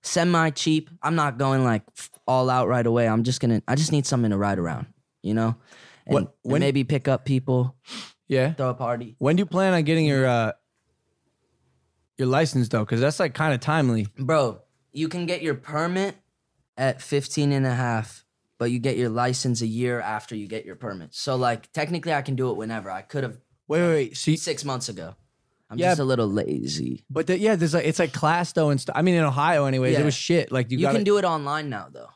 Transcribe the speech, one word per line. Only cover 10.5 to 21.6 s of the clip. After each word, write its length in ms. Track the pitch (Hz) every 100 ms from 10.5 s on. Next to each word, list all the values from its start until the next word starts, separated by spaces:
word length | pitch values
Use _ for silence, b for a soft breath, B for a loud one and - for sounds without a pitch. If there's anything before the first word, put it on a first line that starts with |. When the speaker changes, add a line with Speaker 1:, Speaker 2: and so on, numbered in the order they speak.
| - _ _ _ _ _ _ _ _ _ _ _ _ _ _ _ -
Speaker 2:
your 100 | 127
license 400 | 135 165 135 117
though? 160 | 113
'Cause 160 | 107 117
that's, 180 | 135 151
like, 140 | 170
kinda 240 | - 156 127
timely. 480 | - 160 135 113 104 -
Speaker 1:
Bro, 420 | 131 160 127 95 _ _ _
you 160 | 139 156
can 180 | 175 170
get 160 | 180
your 120 | 160
permit 600 | 131 - 151 170 185 196 - _ _ _ _ _ -
at 260 | 135 -
fifteen 500 | - 143 139 - 143
and 140 | 143 131
a 80 |
half, 500 | 123 123 113 107 - _ _ _ _
but 120 | 120
you 80 | 123
get 180 | 127 123
your 120 | 123
license 500 | 113 127 127 131 113
a 40 | 113
year 340 | 113 123 120
after 340 | 104 110 - 113
you 100 | 101
get 180 | 107
your 120 | - 92
permit. 380 | 117 95 78
So, 220 | - - 131
like, 360 | 123 117